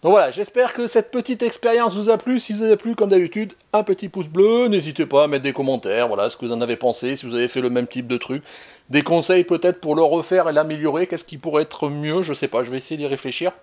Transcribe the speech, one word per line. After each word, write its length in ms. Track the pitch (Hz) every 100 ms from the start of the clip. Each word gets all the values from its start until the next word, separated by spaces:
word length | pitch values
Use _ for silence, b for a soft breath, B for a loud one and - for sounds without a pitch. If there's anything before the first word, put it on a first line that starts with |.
Donc 80 | 160
voilà, 180 | 202 147
j'espère 440 | 127 202 247 247
que 120 | - 240
cette 260 | 226 214
petite 320 | 247 233 240
expérience 520 | 240 - 240 233 233 190
vous 140 | 208
a 80 | 220
plu. 240 | 247 254
Si 100 | -
vous 180 | 208 220
a 60 | 208
plu, 180 | 233
comme 180 | 233 208
d'habitude, 420 | 196 170 208 214 - _
un 120 | 214
petit 260 | 208 190 196
pouce 180 | 196 156
bleu, 400 | 165 202 233 247
n'hésitez 380 | 202 156 143 156
pas 180 | 139
à 40 | 147
mettre 160 | 143
des 100 | 135
commentaires, 560 | 135 135 127 98 107 120
voilà, 200 | 101 107
ce 60 | -
que 100 | 120
vous 60 |
en 80 | 117
avez 160 | 120 113
pensé, 400 | 127 117 123 135
si 100 | 127
vous 100 | 117
avez 120 | 120
fait 140 | 131
le 80 | 127
même 180 | 123 120
type 200 | - 123
de 100 | 120
truc. 260 | - 135 B B B B B
Des 120 | 143
conseils 440 | 143 170 - 185 175
peut-être 340 | 170 180 180
pour 160 | 156 151
le 80 |
refaire 460 | 160 165 160 185 165
et 20 |
l'améliorer, 560 | 151 156 151 151 147 180
qu'est-ce 160 | 165
qui 140 | - 147
pourrait 260 | 165 151
être 240 | 156 - 151
mieux, 340 | 147 151 165
je 120 | 170
sais 160 | 139 143
pas, 140 | 113
je 80 | 120
vais 80 | 131
essayer 180 | 127 156
d'y 100 | 147
réfléchir. 460 | 135 135 123 175 -